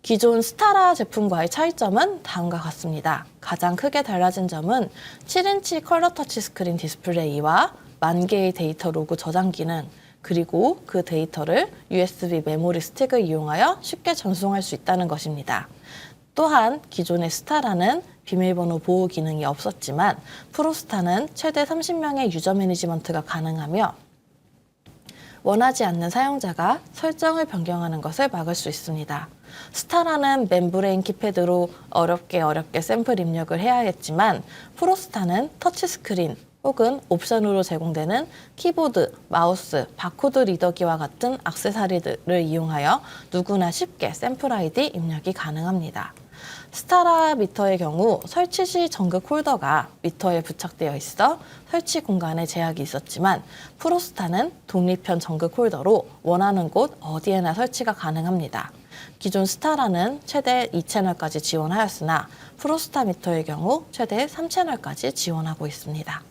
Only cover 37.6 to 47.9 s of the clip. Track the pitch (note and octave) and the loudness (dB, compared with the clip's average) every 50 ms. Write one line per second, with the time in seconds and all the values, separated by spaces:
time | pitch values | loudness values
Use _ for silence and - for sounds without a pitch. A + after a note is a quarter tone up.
37.6 | F#3 - F3 D#3 E3 E3 D#3 D#3 D#3 E3 G#3 B3+ D#4+ - - - - - - - | 2 0 -2 -4 -2 -2 -2 -2 -2 0 0 -2 -2 -4 -12 -20 -20 -20 -18 -2
38.6 | - F4 E4+ E4+ D#4+ D4 A#3 F#3 D#3+ - - - - - - E3 E3+ F3 F#3 F3+ | 0 0 2 2 0 2 4 2 0 0 -2 -16 -10 -2 2 2 4 4 2 0
39.6 | - - - C#3+ - - - - - F3+ - - - C#4 C4 C4+ B3+ G3 F3+ E3+ | -4 -4 -2 -2 -2 -4 -8 -10 -10 -10 -4 0 0 2 4 4 4 4 2 2
40.6 | F3+ F3+ E3+ - F3+ E3+ E3 D#3 D3+ C#3 - - - B3 C4 C4 - F#3 E3 - | 2 0 2 0 0 0 0 -2 -4 -8 -6 -4 -2 -2 -2 -2 -4 -6 -6 -2
41.6 | - G3+ G3+ A3 G3+ F#3 F#3 F3 E3 C#3 - - - E3+ F3+ F3+ E3 D#3 D#3 E3 | -4 -2 0 0 0 0 0 0 -2 -2 -6 -4 -2 0 0 2 2 0 -2 -2
42.6 | D#3+ D#3+ D#3 D3 C#3+ D3+ A3+ - - - - - - - - F3+ F3+ - G3+ F#3+ | -2 -2 -2 0 2 2 2 2 0 -12 -18 -18 -12 -4 -2 -2 0 0 0 2
43.6 | F3+ E3+ E3+ - F4+ F4 - - - A2 - - - B3 C4 B3+ - C4+ A#3+ G#3 | 2 0 0 -2 -4 -6 -4 -6 -4 -4 -4 -4 -4 -4 -4 -2 -2 -2 0 0
44.6 | F3 D#3 - A#3+ C#4+ D4 - F3+ E3 E3 D#3+ D3+ - F#3 F#3 - - D#3 D3+ D#3 | -2 -2 0 0 -2 0 -2 -4 -4 -4 -4 -4 -4 -6 -6 -4 -6 -6 -6 -4
45.6 | E3 F3+ F#3+ F3+ D#3+ D#3 - G#2 - - - - - - - - - - - - | -2 -2 -2 -2 -2 -4 -8 -10 -10 -10 -14 -18 -20 -20 -20 -20 -18 -18 -16 -18
46.6 | - - - - - - F4+ F4+ F4 E4+ E4 E4 D#4+ D#4 D4+ B3 G#3 F#3 - - | -20 -14 -14 -14 0 4 4 6 6 6 6 6 6 4 4 2 0 -2 0 0
47.6 | G3+ G3 F#3+ F3 E3+ D3+ | 2 2 2 2 0 -2